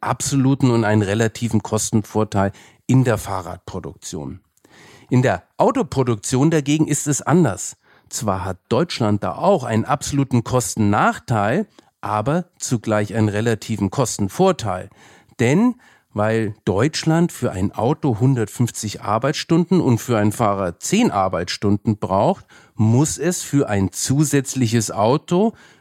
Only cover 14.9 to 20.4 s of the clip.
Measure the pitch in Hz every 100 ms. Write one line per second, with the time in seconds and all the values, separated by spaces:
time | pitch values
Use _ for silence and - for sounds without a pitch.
14.9 | _ - - _ - 120 160 247 240 _
15.9 | _ _ 104 107 113 107 107 - 95 143
16.9 | - 160 165 175 - 117 92 101 - 110
17.9 | 156 147 107 127 127 107 - 120 - 107
18.9 | 85 101 110 135 - - 170 175 185 131
19.9 | 117 - 113 104 -